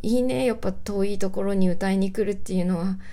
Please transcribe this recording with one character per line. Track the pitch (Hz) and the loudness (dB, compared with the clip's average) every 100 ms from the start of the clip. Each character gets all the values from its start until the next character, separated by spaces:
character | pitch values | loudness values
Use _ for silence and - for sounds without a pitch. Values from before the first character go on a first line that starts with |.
い | 214 247 | 0 0
い | |
ね。 | 254 254 | 0 0
や | 254 | -2
っ | 233 | 0
ぱ | 190 | -4
遠 | 190 - 202 196 | -4 -4 0 0
い | 202 | 2
と | 196 | 0
こ | 196 | 0
ろ | 196 | 0
に | 196 185 | 4 4
歌 | 175 190 | 4 2
い | 196 | 2
に | 196 | 0
来 | 208 202 | 0 -2
る | |
っ | 196 | -2
て | - | -2
い | 185 | 0
う | 180 | 0
の | 175 | 0
は、 | 190 190 - | -2 -4 -8